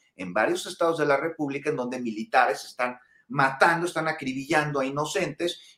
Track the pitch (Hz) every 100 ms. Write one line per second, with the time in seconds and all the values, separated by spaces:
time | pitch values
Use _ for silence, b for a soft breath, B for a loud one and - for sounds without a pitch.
0 | b - 90 95 123 180 - - 170 151
1 | 143 139 160 160 143 139 147 139 123 127
2 | 120 107 113 131 120 - - - 127 -
3 | b b b 135 170 - 175 165 170 165
4 | 156 156 131 131 135 156 147 139 135 143
5 | 151 202 160 - 170 - -